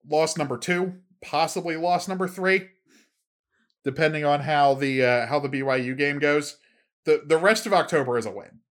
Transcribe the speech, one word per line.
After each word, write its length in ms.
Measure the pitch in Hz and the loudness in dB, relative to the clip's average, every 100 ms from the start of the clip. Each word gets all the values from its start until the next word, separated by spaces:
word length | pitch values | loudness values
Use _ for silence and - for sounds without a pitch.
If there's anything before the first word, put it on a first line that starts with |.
| 147 | 0
loss 300 | 151 156 165 | 0 0 -2
number 200 | 143 120 | -4 -4
two, 380 | - 180 185 - _ _ | -2 -2 -2 -8 _ _
possibly 540 | - 147 160 190 165 160 | -6 -2 -2 -2 -6 -4
loss 320 | 175 175 190 | 0 0 -2
number 200 | 185 185 | -4 -6
three, 420 | 190 185 190 - _ _ _ _ _ _ _ _ _ _ _ | -2 0 0 -2 _ _ _ _ _ _ _ _ _ _ _
depending 420 | 139 135 156 156 147 | -8 0 0 2 0
on 140 | 147 | 0
how 340 | 151 147 143 | 0 2 4
the, 300 | 135 139 131 | 2 0 2
uh, 240 | 123 123 117 | 2 2 0
how 120 | 143 | -2
the 100 | 139 | -2
B 120 | 135 | -4
Y 140 | 135 131 | -2 -2
U 180 | 123 | -2
game 240 | 131 143 143 | -2 -2 0
goes. 400 | 147 147 147 - _ _ _ _ - | 0 0 -2 -16 _ _ _ _ 0
The, 160 | 151 | 0
the 140 | 147 160 | 2 2
rest 300 | 190 220 233 | 4 2 2
of 60 | |
October 440 | 190 151 160 127 120 | 0 2 0 0 -2
is 80 | 110 | -4
a 60 | |
win. 300 | 98 - - _ | -10 -16 -20 _